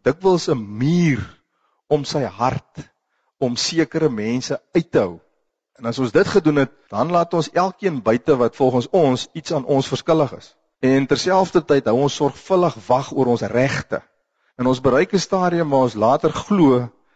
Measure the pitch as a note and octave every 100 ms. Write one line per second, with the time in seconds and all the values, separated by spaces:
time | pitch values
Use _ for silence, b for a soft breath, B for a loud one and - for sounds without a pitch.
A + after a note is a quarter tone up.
0 | B2 D3 F#3+ F3+ E3+ C3+ G#2 G#2+ C#3 F3
1 | E3+ A#2+ F2 - _ _ _ _ - D3+
2 | C3+ D#3 A2 - B2 - - - - _
3 | _ _ _ _ B2+ A#2+ - E3 D#3 D#3+
4 | D#3 A2 G#2+ B2+ - C#3 - F3+ E3 D3+
5 | F#2+ E2+ _ _ _ _ _ _ A#2 A#2
6 | B2 D#3+ G3+ G3+ D#3 D3 C3+ _ _ G2+
7 | D3+ F3 E3+ F3 D#3 E3 F#3 - G3 C#3
8 | A2 A#2 - C3+ A#2 - C3 B2 A#2 F#3+
9 | C#3+ B2 - E3 - D#3 B2+ C#3 - C3
10 | - D#3+ C#3 - - _ _ _ C3 C3+
11 | C3 C#3 F3+ F#3+ F3+ F3+ - C#3+ A#2 A#2+
12 | C#3+ - C#3+ - - F#3 F3 A2 - B2+
13 | C3+ - B2 A#2 G2+ A#2 C3+ C#3 - -
14 | - _ _ _ _ - B2+ B2+ C3+ B2+
15 | F#3+ F#3+ - F#3+ F3+ E3+ D#3 C3+ B2+ G#2+
16 | A2 D3 D#3+ C#3+ - G3+ D3 B2 A#2+ -
17 | _